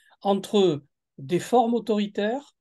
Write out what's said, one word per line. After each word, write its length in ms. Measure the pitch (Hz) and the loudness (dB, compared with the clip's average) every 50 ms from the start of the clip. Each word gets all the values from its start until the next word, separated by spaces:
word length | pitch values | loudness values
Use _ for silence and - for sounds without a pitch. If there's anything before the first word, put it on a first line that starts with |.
| _ _ _ _ - | _ _ _ _ -2
entre 600 | 202 196 190 185 - - 208 190 180 151 143 - _ _ _ _ _ _ - | -2 -2 -2 -2 0 2 2 4 4 2 0 -4 _ _ _ _ _ _ -16
des 200 | 139 135 175 170 | -8 -4 -4 -4
formes 360 | 170 - - 247 233 233 240 | -2 2 2 2 2 2 0
autoritaires 840 | 226 220 - 214 208 208 196 - - 202 214 240 285 285 _ _ _ | -2 -2 -2 -2 -2 -2 -4 -4 -4 -4 -2 -4 -6 -8 _ _ _